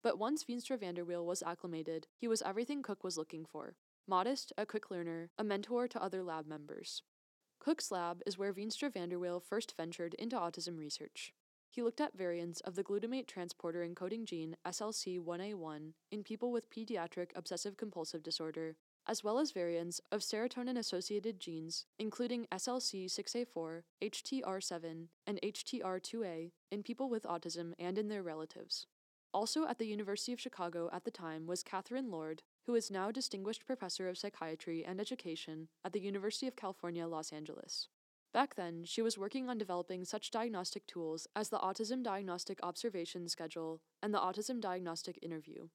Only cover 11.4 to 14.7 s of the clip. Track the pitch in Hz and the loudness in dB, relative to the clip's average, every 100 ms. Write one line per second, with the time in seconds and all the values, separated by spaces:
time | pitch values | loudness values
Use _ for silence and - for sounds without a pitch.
11.4 | _ _ _ - 233 226 302 190 180 170 | _ _ _ 2 2 4 0 2 0 2
12.4 | 170 165 - 180 196 202 220 262 233 - | 0 -4 -2 -2 2 2 2 0 -2 -4
13.4 | 175 - 170 170 170 175 185 226 214 170 | -6 -2 -2 0 -2 -2 -2 -2 -2 -2
14.4 | 160 160 - | -2 -4 -4